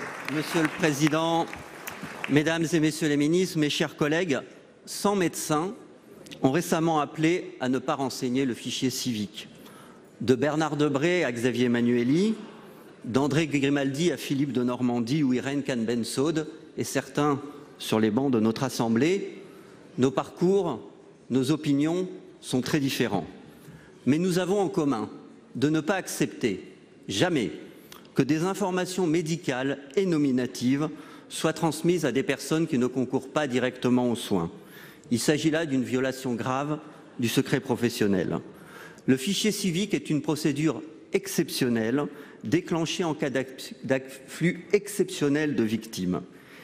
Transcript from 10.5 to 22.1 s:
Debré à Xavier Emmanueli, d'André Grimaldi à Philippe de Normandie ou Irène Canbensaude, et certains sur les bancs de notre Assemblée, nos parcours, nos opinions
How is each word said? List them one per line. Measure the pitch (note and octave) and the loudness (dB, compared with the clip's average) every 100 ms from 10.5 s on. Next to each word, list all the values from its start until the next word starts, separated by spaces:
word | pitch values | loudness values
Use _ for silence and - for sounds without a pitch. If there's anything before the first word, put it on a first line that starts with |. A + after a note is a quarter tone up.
| D3 D#3 C#3+ | 2 0 2
Debré | D3 C3+ E3 F3+ | 2 2 2 2
à | C3+ | 0
Xavier | A#2+ B2+ A#2 B2 | 0 0 2 2
Emmanueli, | A#2+ A#2+ A#2+ A#2+ D#3 G#3+ A3 - - - - - - - | 4 4 4 4 4 2 0 -8 -18 -20 -20 -20 -14 -2
d'André | A2+ C#3+ C#3 D#3 | 0 2 2 2
Grimaldi | C#3+ C3+ C#3+ C#3 C3+ F3 | 2 2 2 0 0 0
à | C3 | 0
Philippe | - C#3 C#3+ | -2 -2 0
de | B2 | 0
Normandie | B2 B2 B2 A#2+ A2+ D#3 | 0 0 0 0 0 2
ou | C#3 | 2
Irène | B2 C3 C#3+ | 2 0 -4
Canbensaude, | C#3 B2 A2 A#2+ A2+ - D3+ D#3+ D3+ - - - | -2 -2 0 -2 -2 0 0 0 -4 -10 -12 -8
et | |
certains | A#2+ C3+ - - D3 C3+ - - - - | -4 -4 -2 0 2 0 -4 -16 -18 -12
sur | - A2+ | 0 2
les | A2 | 4
bancs | A2 C#3 | 2 2
de | A#2 | 2
notre | A2 A2 C3 | 2 2 -2
Assemblée, | - A#2 A2+ D3+ G3 - - - - - - - - | 0 2 2 2 0 -4 -12 -18 -20 -20 -20 -12 0
nos | C3 | 0
parcours, | D#3 C#3+ - F3 G3 F3 A2+ - - - - - | 2 -4 2 4 4 2 -4 -10 -20 -20 -18 -2
nos | B2 B2+ | 0 2
opinions | D3+ D3 C#3 D#3 F3 F#3 | 0 2 2 2 0 -4